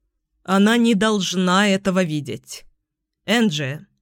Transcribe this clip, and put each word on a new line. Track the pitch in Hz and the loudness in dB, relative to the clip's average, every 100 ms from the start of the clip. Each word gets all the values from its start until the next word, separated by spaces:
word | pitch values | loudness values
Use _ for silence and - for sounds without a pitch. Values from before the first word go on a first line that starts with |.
| _ _ _ _ | _ _ _ _
Она | - 190 208 233 | -2 2 4 4
не | 233 214 | 2 2
должна | 220 208 170 180 180 185 208 | 0 0 -2 -2 0 2 2
этого | 190 196 185 | 0 0 -2
видеть. | 180 151 135 107 - - - _ _ _ _ _ - | -2 -4 -8 -12 -14 -20 -20 _ _ _ _ _ -2
Энджи, | 233 220 147 135 151 - _ | 0 0 0 -6 -8 -14 _